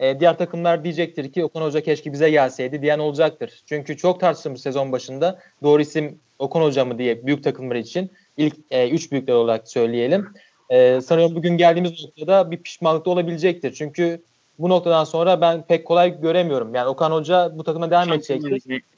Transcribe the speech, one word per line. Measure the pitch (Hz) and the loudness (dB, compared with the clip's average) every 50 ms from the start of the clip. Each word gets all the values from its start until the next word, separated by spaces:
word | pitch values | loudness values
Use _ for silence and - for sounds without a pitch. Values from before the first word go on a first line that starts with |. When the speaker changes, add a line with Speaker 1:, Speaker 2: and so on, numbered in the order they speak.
Speaker 1:
e, | 131 131 135 135 | -2 -2 0 4
diğer | 165 170 156 - | 2 2 2 2
takımlar | 175 170 - 170 170 170 170 165 147 | -4 -6 -6 -4 0 0 0 0 -2
diyecektir | 175 160 165 170 160 - 160 135 135 | -6 -4 -4 -6 -6 -6 -10 -10 -6
ki, | - 180 165 | -4 -4 -4
"Okan | 147 - 160 | -4 -4 -4
Hoca | 160 151 143 156 | -4 -2 -2 -2
keşke | 147 160 151 143 - 156 | -2 -2 -4 -4 -4 -8
bize | 139 143 156 156 | -2 0 2 4
gelseydi." | 156 147 135 127 131 - 127 127 139 151 | 4 4 2 2 -2 -6 -8 -6 -6 -2
diyen | 139 147 151 151 | 0 0 0 0
olacaktır. | 151 151 143 143 160 151 156 - 120 113 - _ _ | -2 -4 0 0 0 0 0 -6 -12 -12 -14 _ _
Çünkü | - 151 147 139 - 151 | -10 -8 -8 -8 -8 -8
çok | - - 180 175 180 | -2 -2 -2 0 2
tartışılmış | 185 170 151 - - 151 131 123 | 0 0 0 -2 -6 -10 -10 -8
sezon | - 143 131 139 135 135 | -8 -6 -4 -4 -4 -2
başında | 131 123 - - 131 139 160 180 190 - _ _ _ - | -4 -6 -6 -6 -4 -2 -2 -2 -2 -4 _ _ _ -2
doğru | 143 147 147 151 | 2 4 4 4
isim | 151 147 - 160 151 147 147 _ _ _ _ - | 4 0 -2 -6 -6 -6 -10 _ _ _ _ -8
Okan | 135 135 - 165 | -6 -2 0 2
Hoca | 160 151 131 135 127 | 2 2 2 2 0
mı | 127 120 117 | 0 -2 -4
diye | 123 120 113 117 123 | -2 -2 -2 -2 -2
büyük | 135 147 139 139 | -2 -2 -2 -2
takımlar | 143 131 - 131 127 120 | -4 -4 -4 -6 -6 -4
için, | 120 110 - - 175 190 190 _ _ _ _ - | -6 -6 -6 -6 -6 -6 -8 _ _ _ _ -4
ilk, | - 151 151 151 - - - | -2 -2 -2 -2 -6 -12 -4
e, | 127 127 123 120 | -2 0 0 0
üç | 147 160 160 - | 0 -2 -4 -4
büyükler | 139 135 131 139 123 | -6 -4 -2 2 2
olarak | 117 117 117 113 110 - - | 2 4 2 0 -2 -4 -6
söyleyelim. | - 131 117 117 117 120 117 131 170 202 196 196 - - _ _ _ _ _ - | -2 -2 0 0 0 0 0 0 0 0 -2 -6 -14 -20 _ _ _ _ _ 2
E, | 127 127 127 127 127 131 | 4 6 6 6 6 2
sanıyorum | 127 - 170 165 170 165 165 | 2 2 2 4 4 2 0
bugün | 170 160 175 175 | 0 -2 0 2
geldiğimiz | 165 175 170 170 175 180 175 165 160 151 | 4 4 4 4 4 0 -4 -4 -8 -18
noktada | 139 _ 151 156 156 190 196 185 160 | -18 _ -8 0 2 4 4 4 2
bir | 170 | -4
pişmanlık | 165 - - - - 170 160 160 156 160 | -10 -12 -14 -10 -2 0 0 0 0 0
da | 185 | 0
olabilecektir. | 180 180 170 170 170 156 165 185 175 175 - 127 | 0 0 0 -2 -4 0 0 0 0 0 -6 -8
Çünkü | 127 - 151 147 147 - 175 170 170 170 _ _ _ _ _ _ _ - | -6 -6 -10 -8 -4 -2 -2 -2 -2 -6 _ _ _ _ _ _ _ -4
bu | 160 180 | 0 2
noktadan | 185 175 175 170 165 160 156 | 2 2 2 2 2 2 2
sonra | - - 160 170 185 185 160 | 0 0 0 2 2 2 4
ben | 175 165 165 165 | 4 2 2 0
pek | 156 - 170 165 165 | 0 0 0 0 2
kolay | - 170 175 175 180 170 147 | 2 2 4 4 2 0 -2
göremiyorum. | 156 165 165 180 175 165 139 127 113 113 117 | -2 0 2 2 0 0 -2 -2 -4 -4 -4
Yani | 127 123 135 | -4 -2 -2
Okan | 131 - 165 156 | -2 0 0 0
Hoca | 160 160 151 156 180 180 175 165 160 156 | 0 -2 0 2 2 2 2 0 -4 -8
bu | 156 | -6
takımda | 170 156 165 170 165 | -6 -4 -4 -2 2
devam | 170 175 180 170 | 2 2 2 2
Speaker 2:
Şampiyonlar | 160 147 - - 139 160 151 143 | -2 -2 -2 -4 -6 -4 -4 -4
Speaker 1:
edecektir. | 135 131 - 131 | -4 -6 -6 -8
Speaker 2:
Ligi'ne | 131 131 - _ _ | -10 -10 -10 _ _